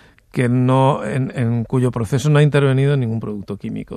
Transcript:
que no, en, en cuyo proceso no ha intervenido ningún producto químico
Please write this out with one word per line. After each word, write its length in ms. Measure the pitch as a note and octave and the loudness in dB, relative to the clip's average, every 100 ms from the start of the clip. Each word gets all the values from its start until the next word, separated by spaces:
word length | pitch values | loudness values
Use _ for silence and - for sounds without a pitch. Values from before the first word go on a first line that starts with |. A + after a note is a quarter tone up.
| - _ _ | -20 _ _
que 160 | - A#2+ | -2 0
no, 560 | B2+ B2+ C3 C3+ D3+ | 2 2 4 2 0
en, 280 | - C3+ C3+ - | -2 -4 -4 -2
en 280 | A#2 A#2+ | -2 -2
cuyo 280 | A2+ C3 B2 | -2 0 0
proceso 380 | A#2 A2+ C3+ D3+ | -2 -2 -2 2
no 80 | D3 | 4
ha 40 | |
intervenido 520 | D3 C#3+ C#3 C3 C#3 C#3+ | 4 4 2 2 2 0
ningún 240 | A#2 A2+ | -2 -4
producto 380 | G#2+ G#2 F#2+ G2 | -6 -10 -10 -10
químico 380 | A2+ G#2+ - | -8 -10 -10